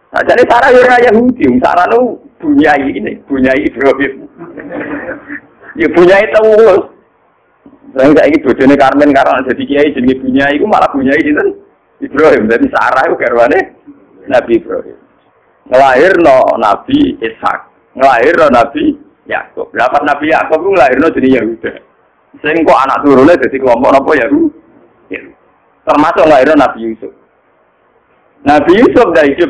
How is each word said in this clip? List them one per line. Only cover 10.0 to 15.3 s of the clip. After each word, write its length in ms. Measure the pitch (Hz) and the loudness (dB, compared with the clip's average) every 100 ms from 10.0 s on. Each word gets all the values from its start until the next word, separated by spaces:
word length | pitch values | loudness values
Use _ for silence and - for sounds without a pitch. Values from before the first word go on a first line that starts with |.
| 123 131 | -2 -2
bunyai 320 | 131 131 139 | -2 -2 -2
iku 120 | 143 214 | -2 -2
malah 200 | - - | 0 0
bunyai 240 | 139 254 - | -2 -2 -2
sinten? 400 | 302 302 - - - _ _ _ | -2 -2 -4 -6 -14 _ _ _
Ibrahim. 480 | 139 143 156 131 110 | -8 0 2 2 0
Jadi 200 | 117 139 | 0 -2
Sarah 400 | - 113 127 160 | -2 -2 0 -2
iku 80 | - | -4
garwane 400 | 123 120 117 381 - - - - _ _ - | -4 0 0 0 -4 -10 -20 -20 _ _ -4
Nabi 220 | 127 117 117 | -2 0 -2
Ibrahim. 400 | - 90 - - _ _ _ | -2 -10 -10 -18 _ _ _